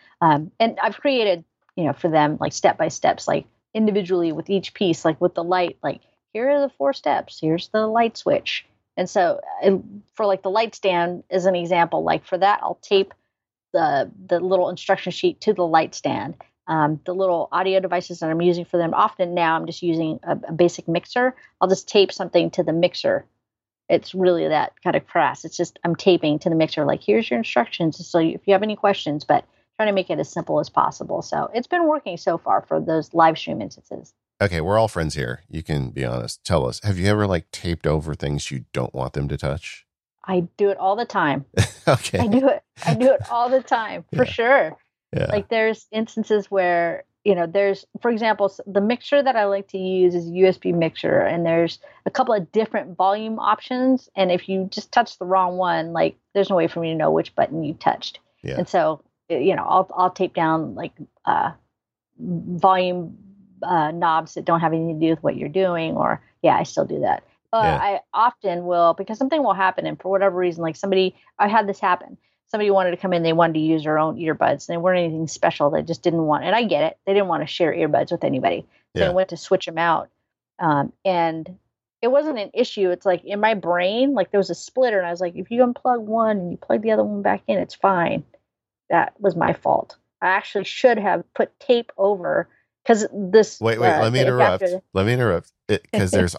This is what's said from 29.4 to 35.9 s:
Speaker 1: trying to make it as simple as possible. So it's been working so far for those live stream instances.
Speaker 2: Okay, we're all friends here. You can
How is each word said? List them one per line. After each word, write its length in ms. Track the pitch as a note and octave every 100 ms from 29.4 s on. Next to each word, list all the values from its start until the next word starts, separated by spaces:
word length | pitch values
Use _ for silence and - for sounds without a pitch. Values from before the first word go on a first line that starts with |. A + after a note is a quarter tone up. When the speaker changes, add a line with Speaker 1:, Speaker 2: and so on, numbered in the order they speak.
| - _ _ -
Speaker 1:
trying 120 | G#3+
to 40 |
make 160 | G3 F#3
it 80 | D#3
as 100 | D3+
simple 320 | - - D3+
as 80 | D3+
possible. 540 | - C#3+ - - -
So 280 | - D3+ -
it's 120 | A3+ B3
been 200 | F4+ E4
working 300 | D4+ G#3+ E3+
so 180 | - E3
far 220 | - F#2+
for 200 | - D#3+
those 340 | D#3 D#3+ D3+
live 240 | E3 E3 D#3
stream 240 | - -
instances. 500 | - - _ - - _ _ _
Speaker 2:
Okay, 180 | G2+ E2+
we're 180 | D#2+ G#2+
all 100 | A2
friends 260 | - D#2
here. 280 | D2+ B1 B1 _
You 120 | D#2+
can 280 | - D2+ B1+